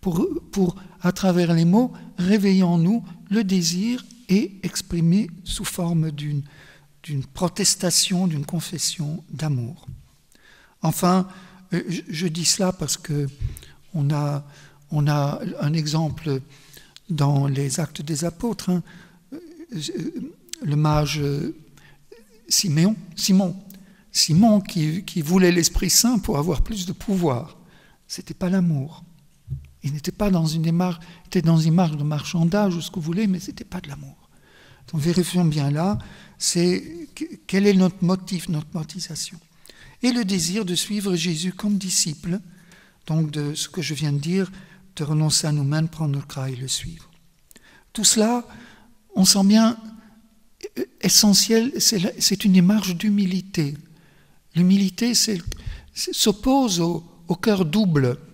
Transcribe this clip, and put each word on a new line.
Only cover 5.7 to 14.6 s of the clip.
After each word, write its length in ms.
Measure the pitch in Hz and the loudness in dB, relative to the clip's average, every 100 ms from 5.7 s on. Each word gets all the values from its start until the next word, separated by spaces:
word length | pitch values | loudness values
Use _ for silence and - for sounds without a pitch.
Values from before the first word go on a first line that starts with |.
| - 170 170 160 | -4 -2 0 0
d'une, 320 | 147 147 147 143 - - - _ _ | -4 -6 -6 -6 -14 -20 -20 _ _
d'une 200 | - 143 | -8 -8
protestation, 1000 | 131 - 180 - 196 - 180 - - 180 185 | -8 -4 -6 -2 -2 0 0 0 0 0 0
d'une 180 | 151 | -2
confession 800 | 147 170 - 139 - - 147 160 - | -4 -6 -6 -6 -6 -6 -6 -8 -12
d'amour. 560 | 135 156 135 117 160 - - - _ _ _ _ - _ _ | -8 -4 -4 -4 -12 -18 -20 -20 _ _ _ _ -20 _ _
Enfin, 460 | 160 156 180 185 185 - - - - | -4 0 2 2 0 -8 -20 -20 -6
euh, 100 | 175 - | -6 -4
je, 120 | 170 - | -8 -8
je 180 | 156 180 | -4 -4
dis 180 | 160 | -2
cela 280 | 160 - 185 | -2 0 0
parce 240 | 185 147 - | -2 -4 -6
que 320 | - 147 139 - - - - - - | -4 -4 -4 -4 -8 -8 -18 -20 -10
on 160 | 170 143 | -2 0
a, 340 | 151 147 143 143 - | 0 -2 -4 -8 -20